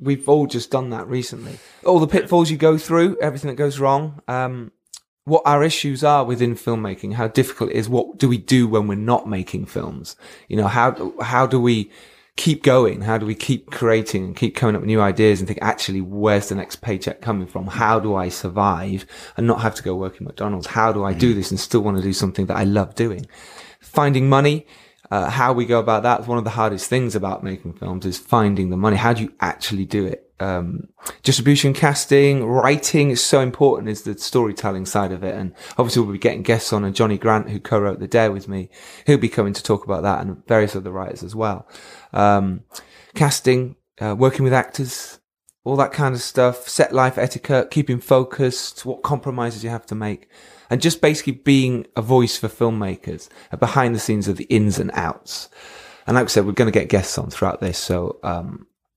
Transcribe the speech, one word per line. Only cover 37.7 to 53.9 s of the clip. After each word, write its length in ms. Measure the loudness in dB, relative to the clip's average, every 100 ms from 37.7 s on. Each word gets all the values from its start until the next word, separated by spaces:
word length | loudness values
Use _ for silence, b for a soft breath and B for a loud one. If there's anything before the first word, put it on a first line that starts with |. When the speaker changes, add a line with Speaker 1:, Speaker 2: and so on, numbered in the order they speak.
| 0 0 -4
Speaker 1:
The 80 | 0
Dare 240 | 2 2
with 160 | -2 -8
me, 200 | -10 -10 B B B 2
he'll 120 | 2
be 100 | 2
coming 240 | 0 -2
to 100 | -2
talk 220 | -2 -2
about 180 | -2 -2
that, 180 | -2 -2
and 200 | -4 -8 0
various 260 | 2 2
other 160 | -2 -8
writers 320 | -8 -10 -12
as 140 | -10 -6
well. 320 | -4 -6 B B B B B
Um, 500 | 2 4 4 0 -4 -10 B B B B
casting, 640 | 0 0 2 2 2 0 -10 _ -8
uh, 140 | -4 2
working 260 | 2 4
with 80 | 2
actors, 680 | 2 0 -6 -8 -10 -14 -20 _ _ _ _
all 120 | -2 0
that 160 | 0
kind 220 | 0 0
of 60 | -2
stuff, 480 | -2 2 2 0 -2
set 240 | 0 2
life 260 | 2 2 0
etiquette, 520 | -4 -4 0 0 0
keeping 300 | 0 0 -2
focused, 840 | 2 2 2 0 -2 -2 -8 -10
what 180 | -10 -6
compromises 600 | -4 -4 -4 -6 -6 -6
you 80 | -8
have 160 | -8 -8
to 80 |
make, 340 | -6 -6 -8 _ b b b b
and 100 | 0
just 200 | 0 2
basically 340 | 2 2 -4
being 520 | -2 4 4 4 -2 -4
a 80 | -6
voice 340 | 2 4 4 0
for 120 | -6
filmmakers, 800 | -2 -2 0 -4 -6 -10 -12 -16 B B
uh, 40 | -2
behind 380 | 0 2 2